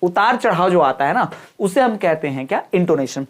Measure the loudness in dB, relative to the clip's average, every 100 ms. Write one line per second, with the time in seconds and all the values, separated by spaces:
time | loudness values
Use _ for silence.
0 | -2 0 2 2 0 0 2 4 2 2
1 | 0 0 -2 -6 -20 _ -2 2 0 0
2 | 0 0 -2 -6 -4 -6 -2 -2 2 2
3 | 0 -6